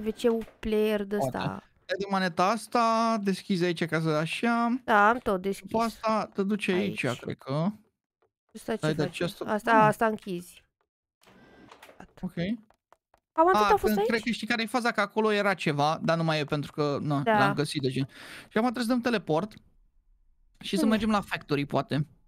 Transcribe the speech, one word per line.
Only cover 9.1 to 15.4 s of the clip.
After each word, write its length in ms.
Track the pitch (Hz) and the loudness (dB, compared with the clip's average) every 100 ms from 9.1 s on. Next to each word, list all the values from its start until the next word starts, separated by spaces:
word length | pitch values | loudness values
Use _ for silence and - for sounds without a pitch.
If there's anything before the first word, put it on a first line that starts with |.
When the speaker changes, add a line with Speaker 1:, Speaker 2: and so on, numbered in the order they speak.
| - | -2
Speaker 2:
această 200 | 175 - - | -6 -6 -4
Speaker 1:
Asta, 260 | 214 240 | -2 4
Speaker 2:
Ah. 140 | 226 214 | 6 6
Speaker 1:
asta 180 | 202 226 | 4 0
închizi. 580 | 220 - 175 175 - _ _ _ _ _ _ _ - - - - - - - | -2 -6 -10 -10 -20 _ _ _ _ _ _ _ -20 -20 -20 -20 -20 -20 -20
Gata. 140 | 185 - | -20 -12
Speaker 2:
Ok. 120 | 185 - 175 226 - _ _ _ _ _ _ | -10 -6 -6 -6 -10 _ _ _ _ _ _
Speaker 1:
Cam 160 | - 330 | 2 4
atât 140 | 392 415 | 6 6
Speaker 2:
A, 40 | |
Speaker 1:
a 40 | 403 | 4
fost 160 | - | 4
Speaker 2:
cred 160 | 214 440 | 2 2
Speaker 1:
aici? 120 | 226 | 0
Speaker 2:
că 60 | 226 | -2
știi 160 | 220 214 | -4 -2
care 140 | 240 | -2
e 40 | 226 | 0
faza, 260 | 254 233 | 0 0
că 100 | 220 | 0
acolo 300 | 202 - 214 | -2 2 2
era 220 | 208 | 2